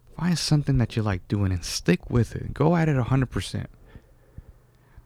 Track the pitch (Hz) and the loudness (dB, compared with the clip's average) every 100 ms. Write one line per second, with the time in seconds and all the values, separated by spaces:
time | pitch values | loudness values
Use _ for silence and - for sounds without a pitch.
0 | - - 170 165 - 151 143 135 113 - | -18 -4 -2 0 2 2 2 2 2 0
1 | 107 92 - 104 98 87 - - - 127 | -2 -2 -2 0 0 0 -4 -2 0 0
2 | - 120 110 - - 113 156 175 160 135 | 2 0 0 -2 -8 0 2 4 2 2
3 | 113 135 127 104 - 101 - - - - | 2 0 0 -2 -4 -6 -8 -14 -20 -20
4 | - - _ - - - _ _ _ - | -20 -20 _ -20 -20 -20 _ _ _ -20